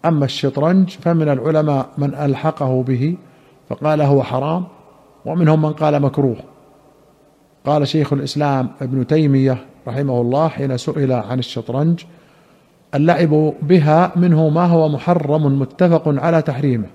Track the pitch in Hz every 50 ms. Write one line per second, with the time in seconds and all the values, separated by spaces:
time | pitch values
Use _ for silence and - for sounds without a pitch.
0 | - 170 165 147 143 131 - - - 139 - 143 143 165 180 190 190 180 - -
1 | - 175 170 165 156 151 139 131 117 156 156 156 151 151 143 135 127 - - -
2 | 143 143 127 135 147 143 131 - - 160 160 - 143 131 127 127 127 127 131 117
3 | 135 156 175 180 - - - _ _ _ _ _ _ _ 123 - 143 151 156 151
4 | 147 139 143 139 127 - 131 127 135 151 165 180 180 175 - - - - _ _
5 | _ _ _ _ _ - 160 175 170 151 156 160 156 151 151 151 156 151 147 143
6 | 143 135 139 - 139 131 113 - - - - _ - _ _ _ _ _ _ _
7 | _ _ _ _ _ _ _ _ _ _ _ _ _ 143 147 151 143 - - 156
8 | 147 - 147 139 139 135 - 147 147 143 139 131 127 - - - 139 127 131 135
9 | 123 - 151 160 156 143 139 135 131 135 127 120 - - - - _ 131 117 135
10 | 143 139 127 123 120 120 127 143 160 156 - - 139 135 131 120 - - 151 147
11 | 139 131 127 120 107 101 127 131 120 - - 123 113 - 120 135 151 165 170 170
12 | - - - - _ _ _ _ _ _ _ _ _ _ _ _ _ _ - 143
13 | 151 170 170 - 175 156 151 151 156 151 147 - 156 147 180 180 143 151 151 160
14 | 180 180 - 175 175 180 165 156 160 156 151 165 180 175 170 165 160 151 147 135
15 | - 175 175 170 147 139 147 156 151 139 139 139 135 127 - - 185 175 170 160
16 | 165 156 143 135 131 165 165 160 147 - 131 127 143 139 123 113 104 -